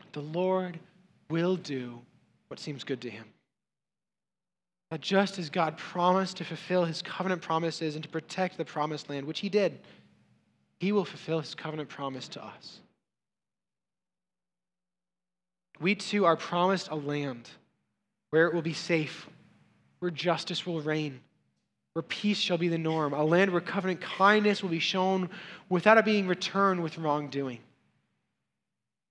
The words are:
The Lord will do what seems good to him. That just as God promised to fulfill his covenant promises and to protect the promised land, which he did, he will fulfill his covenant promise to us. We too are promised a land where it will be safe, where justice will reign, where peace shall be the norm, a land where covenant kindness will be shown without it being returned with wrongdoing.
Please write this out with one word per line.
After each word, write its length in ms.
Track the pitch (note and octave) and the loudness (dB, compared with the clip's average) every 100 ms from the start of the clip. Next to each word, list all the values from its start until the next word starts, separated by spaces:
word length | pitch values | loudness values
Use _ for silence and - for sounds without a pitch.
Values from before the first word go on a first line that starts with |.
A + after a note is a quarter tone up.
| - | -14
The 80 | D3+ | -12
Lord 580 | D3 E3+ F#3 F#3 F3+ E3 - _ _ _ - | -6 -2 2 2 -2 -10 -18 _ _ _ -4
will 280 | E3 F3 F#3 | 0 2 0
do 440 | C#3 C3 B2 A#2+ - _ _ _ - | -2 -6 -6 -12 -18 _ _ _ -18
what 120 | B2+ | -12
seems 240 | - C#3 | -10 -10
good 180 | - B2+ | -6 -6
to 80 | B2 | -6
him. 160 | G#2 A2 _ _ _ _ _ _ _ _ _ _ _ _ _ _ _ - | -12 -18 _ _ _ _ _ _ _ _ _ _ _ _ _ _ _ -12
That 100 | D#3+ | -8
just 360 | - G3 G3+ - | 2 2 2 -2
as 120 | D3+ | -4
God 280 | F3+ D#3+ D#3 | 0 0 -2
promised 600 | - F3+ F3+ F#3 F#3 - | -10 2 4 4 2 -6
to 80 | E3+ | -10
fulfill 400 | D#3+ - F3+ E3 | -10 0 2 2
his 160 | D#3 | -2
covenant 400 | - - F#3 F3 | -8 -6 -2 -2
promises 540 | - D#3+ E3 - D#3+ D3+ | 0 0 0 -2 -4 -4
and 80 | |
to 60 | D#3 | -6
protect 480 | D#3+ D#3 - F#3 - | -8 -6 -2 -2 -2
the 60 | |
promised 460 | D#3 D3+ D3+ D3+ - | -6 -2 -2 -4 -6
land, 160 | C#3+ C#3 | -8 -6
which 140 | D#3 | -6
he 100 | G3+ | 0
did, 300 | G3+ F#3 C#3+ - - - _ _ _ _ _ _ - | 2 2 -2 -20 -20 -20 _ _ _ _ _ _ -4
he 120 | F#3+ | 0
will 120 | G#3 | 2
fulfill 380 | F3 C#3+ - D#3+ | 0 -6 -2 -2
his 140 | D3+ - | -2 -10
covenant 340 | D#3 D#3 C#3+ | -8 -8 -8
promise 380 | - C#3 C3 - | -6 -6 -6 -12
to 160 | - G#2 | -14 -14
us. 340 | - - - _ _ _ _ _ _ _ _ _ _ _ _ _ _ _ _ _ _ _ _ _ _ _ _ _ _ _ _ _ - | -16 -20 -20 _ _ _ _ _ _ _ _ _ _ _ _ _ _ _ _ _ _ _ _ _ _ _ _ _ _ _ _ _ -4
We 140 | E3+ | -2
too 320 | G3+ - G#3 F3 | -2 0 4 4
are 120 | D#3 | 4
promised 500 | - F3 F#3 F#3 - | 0 2 2 2 -2
a 60 | D3+ | -6
land 540 | C#3+ D3 C#3+ A#2+ - - _ _ _ _ _ _ - | -2 -2 -4 -6 -14 -20 _ _ _ _ _ _ 0
where 180 | D#3 E3+ | 4 4
it 60 | |
will 100 | E3+ | 4
be 100 | D#3+ | -2
safe, 540 | D3 - E3 C#3+ - - - - _ _ _ _ - | -4 0 0 0 -6 -16 -20 -20 _ _ _ _ -8
where 100 | F3+ | -6
justice 560 | C#3+ E3+ D#3+ - E3 F3+ | -2 0 0 -2 -6 -4
will 160 | E3 | -4
reign, 380 | D3 D#3 D3+ B2+ _ _ _ _ _ _ _ | 0 0 -2 -6 _ _ _ _ _ _ _
where 80 | E3 | -8
peace 380 | E3 - G#3 G3+ | -6 -2 0 0
shall 180 | - E3+ | 0 2
be 100 | E3+ | 2
the 120 | E3 | 0
norm, 340 | D#3+ D#3+ C#3+ | 0 0 0
a 100 | C#3+ | 2
land 280 | D#3 F3 G3 | 4 6 6
where 100 | F3 | 2
covenant 400 | E3+ G3+ F#3 E3+ | 0 -4 -2 -4
kindness 640 | - - G3 G#3+ G#3 G3 | -6 4 6 6 4 2
will 80 | F#3 | 0
be 80 | E3 | -2
shown 500 | - F#3+ F#3 F#3+ F3+ - - - - | 0 2 2 2 0 -6 -16 -16 -2
without 280 | F3 G#3+ A3+ | 4 8 8
it 80 | G#3 | 6
being 220 | G#3 F#3 | 2 2
returned 540 | F3 - G3 G3 F3+ | -2 -2 2 4 2
with 160 | E3 D#3+ | -2 -2
wrongdoing. 600 | D#3+ D3 D3 C#3 C3+ A#2+ - _ _ _ _ _ _ _ _ _ _ _ _ _ _ | 0 0 0 -4 -4 -6 -14 _ _ _ _ _ _ _ _ _ _ _ _ _ _